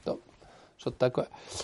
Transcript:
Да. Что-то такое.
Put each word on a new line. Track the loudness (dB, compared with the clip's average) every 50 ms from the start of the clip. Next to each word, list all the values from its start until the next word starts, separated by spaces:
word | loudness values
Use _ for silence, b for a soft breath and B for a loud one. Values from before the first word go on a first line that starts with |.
| -4
Да. | -4 -4 -4 -6 -14 -20 b b b b b b b b
Что-то | -6 -4 -4 2
такое. | 4 4 4 4 2 0 -2 B B B B B B